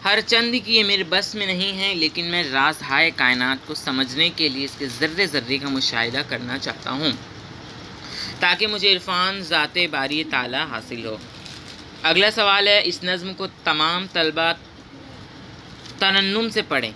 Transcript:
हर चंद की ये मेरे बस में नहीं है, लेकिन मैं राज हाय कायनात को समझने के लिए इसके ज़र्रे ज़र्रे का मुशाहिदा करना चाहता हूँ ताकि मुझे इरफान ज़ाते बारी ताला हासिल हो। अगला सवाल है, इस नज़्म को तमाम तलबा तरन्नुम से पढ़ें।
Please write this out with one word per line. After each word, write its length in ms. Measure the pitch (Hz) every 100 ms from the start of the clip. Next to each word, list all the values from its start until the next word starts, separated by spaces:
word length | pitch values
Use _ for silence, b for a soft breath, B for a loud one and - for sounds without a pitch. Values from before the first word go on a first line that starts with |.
हर 180 | 190 214
चंद 320 | 208 233 233 247
की 160 | 202
ये 100 | 226
मेरे 200 | 208 202 175
बस 300 | 185 202 214
में 100 | 196
नहीं 240 | 180 196
है, 200 | 190 196 185
लेकिन 300 | 156 175 170
मैं 180 | 175 156
राज 260 | 135 143 151
हाय 280 | 139 139 165
कायनात 520 | 131 127 127 127 131 -
को 60 | 151
समझने 540 | - 131 131 127 165
के 180 | 170 156
लिए 160 | 131 139
इसके 220 | - 139
ज़र्रे 380 | 120 156 165 190
ज़र्रे 300 | 147 123 135
का 100 | 143
मुशाहिदा 520 | 135 131 120 117 127
करना 340 | 147 123 123 131
चाहता 320 | 135 - 135
हूँ 200 | 131 156 113 - - - - - - - - B B B B
ताकि 260 | 180 180 214
मुझे 240 | 208 196
इरफान 500 | 185 180 180 185 196
ज़ाते 420 | 170 165 147 175 170
बारी 360 | 147 135 151 156
ताला 380 | 143 123 127 156
हासिल 400 | 117 110 120 113
हो। 140 | 107 - - - - - - - - 160
अगला 240 | 175 208
सवाल 380 | 214 208 196 202
है, 120 | 202
इस 180 | 175 170
नज़्म 300 | 180 185 185
को 140 | 185 190 - -
तमाम 420 | 151 156 175 185
तलबा 440 | 180 160 156 165 - - - - - - - - - - - - - - -
तरन्नुम 480 | 196 196 196 208 226
से 120 | 214
पढ़ें। 300 | 196 139 117